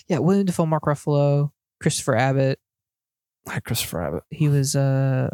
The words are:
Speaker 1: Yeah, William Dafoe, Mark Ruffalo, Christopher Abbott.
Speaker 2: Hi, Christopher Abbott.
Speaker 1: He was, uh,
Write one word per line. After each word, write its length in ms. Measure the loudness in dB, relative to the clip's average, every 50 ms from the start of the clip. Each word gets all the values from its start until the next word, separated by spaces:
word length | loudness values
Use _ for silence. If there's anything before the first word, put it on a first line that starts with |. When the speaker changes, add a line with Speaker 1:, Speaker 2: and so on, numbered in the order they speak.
| _
Speaker 1:
Yeah, 120 | -4 -2 0
William 260 | 2 2 2 2 2
Dafoe, 200 | 0 0 0 0
Mark 180 | 0 0 0 0
Ruffalo, 680 | -2 -2 -2 -2 0 2 2 2 2 2 2 0 -2 -4 _ _ _ _ _
Christopher 340 | -2 -2 -2 0 -2 0 0
Abbott. 440 | 2 2 2 0 0 0 0 -2 -4 _ _ _ _ _ _ _ _ _ _ _ _ _ _ _ _ _
Speaker 2:
Hi, 120 | -10 -10 -8
Christopher 420 | -6 -4 -4 -4 -4 -6 -6 -6
Abbott. 220 | -4 -4 -6 -6 -8 _
Speaker 1:
He 180 | -4 -2 0 2
was, 260 | 2 2 2 0 0
uh, 540 | 0 0 2 2 2 2 0 0 0 -2 -2